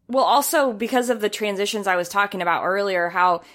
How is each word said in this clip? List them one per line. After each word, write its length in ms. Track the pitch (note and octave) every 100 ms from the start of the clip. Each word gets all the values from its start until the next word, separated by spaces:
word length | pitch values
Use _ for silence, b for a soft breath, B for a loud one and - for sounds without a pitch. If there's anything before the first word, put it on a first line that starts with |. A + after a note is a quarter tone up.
| -
well, 180 | B3+ F3+
also 480 | A#3+ C#4 E4 C#4
because 380 | G#3 A3+ B3+ A#3+
of 100 | A#3
the 80 | G#3
transitions 560 | - G#3+ G3 G3+ G#3+ G3
I 100 | F3+
was 140 | F3
talking 320 | G3+ G3+ F#3+
about 220 | F3 D#3+
earlier, 460 | F3 F#3+ G3+ F3+ E3+
how 320 | F3+ F3+ F3 B